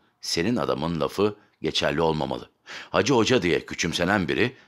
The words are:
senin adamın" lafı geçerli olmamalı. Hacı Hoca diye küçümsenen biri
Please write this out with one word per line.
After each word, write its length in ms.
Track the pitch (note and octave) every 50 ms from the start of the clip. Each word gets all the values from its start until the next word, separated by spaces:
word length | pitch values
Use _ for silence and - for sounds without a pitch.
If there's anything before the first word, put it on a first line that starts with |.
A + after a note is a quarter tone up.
| _ _ _ _
senin 340 | - - - E2+ E2+ A2+ B2
adamın" 440 | F2+ C#2+ B1+ C2 C2+ D2+ E2+ E2+ D#2
lafı 360 | C#2 C2 - F#2+ G2+ G#2 G2+ - _ _ _ -
geçerli 400 | - D#2 - - E2 D2 D2 D#2
olmamalı. 480 | E2 D#2+ D#2+ D#2 C2+ C2 B1 B1 - - _ _ _ - - - - -
Hacı 240 | - F2+ G2+ A2+ C#3
Hoca 280 | A2+ G#2+ G2+ B2+ A#2
diye 240 | F2+ E2+ D2 B1 -
küçümsenen 600 | - - - - E2+ C#2+ - F2 F2+ G#2 G#2 E2+
biri 280 | D2 C2 D2 G#2+ B2 - - -